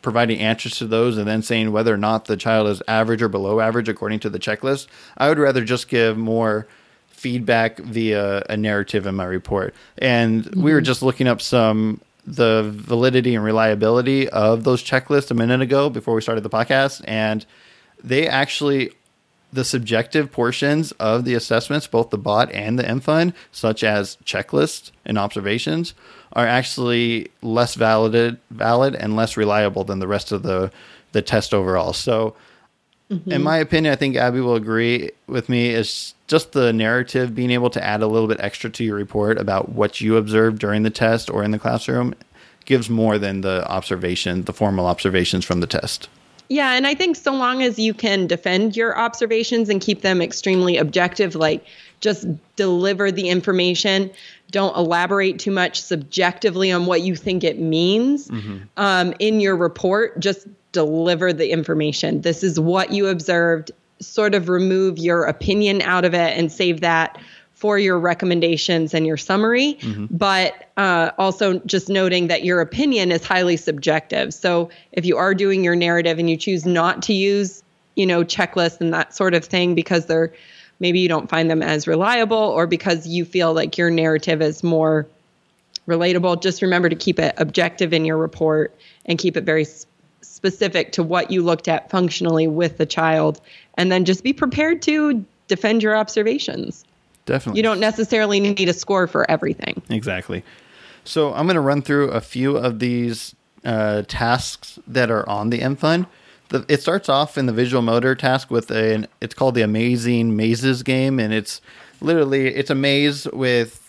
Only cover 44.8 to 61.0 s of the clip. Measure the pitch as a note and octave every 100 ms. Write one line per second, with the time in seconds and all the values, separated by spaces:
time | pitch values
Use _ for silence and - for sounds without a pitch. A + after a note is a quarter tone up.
44.8 | F2+ F2 G2 F#2 F2+ F#2 - F2 E2+ -
45.8 | - - - _ _ - _ C#4 C#4 B3+
46.8 | C#4 C#4+ F#4 D#4 - C4+ B3 B3+ B3+ A3
47.8 | A3 G#3+ A3+ G3 F3+ E3+ F#3 F#3 A3 G#3
48.8 | A3+ - A#3 A#3 A3+ A3+ A3+ A#3 G#3+ G3
49.8 | G3+ G#3 G3 F#3 E3 - G3 F#3 F3+ F3
50.8 | D#3 F3+ F3 - F#3+ D#3+ D#3 D#3 - -
51.8 | - _ G#3+ G3 F#3 D#3 _ - F#3+ F3
52.8 | F#3+ G3 G3+ F#3 F#3 F3+ F3 F#3 F3+ F3
53.8 | G#3 F#3+ F#3+ - - - _ G3 G3 -
54.8 | E3 E3+ F3+ G3 F#3+ C#3+ - F#3+ F3+ -
55.8 | - E3 C#3 F#3 F3+ - A3 F3+ F#3+ F3+
56.8 | F3 F3 F3+ D#3+ G#3 F#3 E3+ - E3 D#3+
57.8 | F3 G#3+ B3+ C#4+ C#4 A#2 G#2 G2 G2+ -
58.8 | G3+ F#3 F3+ - G#3+ A3 G3 F#3 E3+ E3+
59.8 | F3+ G3+ A#3 E3 F#3+ G3 G3+ - _ F#3
60.8 | D#3 D#3+